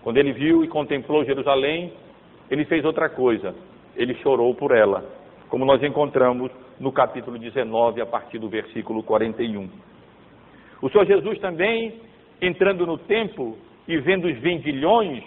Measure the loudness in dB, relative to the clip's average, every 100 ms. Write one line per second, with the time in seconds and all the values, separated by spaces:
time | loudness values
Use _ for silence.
0 | 0 2 2 0 2 4 2 -2 -2 -4
1 | 0 0 0 -2 2 2 2 -2 -6 -14
2 | -20 -20 -20 -20 -6 -4 0 0 0 0
3 | -2 2 2 2 -2 -10 -18 -20 -18 -4
4 | -4 -2 0 2 2 2 2 6 6 4
5 | -4 -18 -20 -20 -6 -2 4 4 4 0
6 | 0 4 2 2 -6 -10 -20 -6 -4 0
7 | 0 0 -10 -10 -8 -4 -2 2 2 2
8 | -4 -6 -8 -10 -6 -6 -6 -10 -6 -6
9 | 0 2 2 -2 -4 -4 -8 -14 -20 -20
10 | -20 -20 -20 -20 -20 -20 -20 -8 0 2
11 | 4 2 0 -6 -6 -2 -2 -2 -6 -12
12 | -20 -20 _ _ -4 2 0 2 -2 -4
13 | -2 -2 -2 -6 -8 -10 -18 -20 -4 -2
14 | 0 0 0 -2 -2 -2 -4 -2 2 2
15 | 2 -6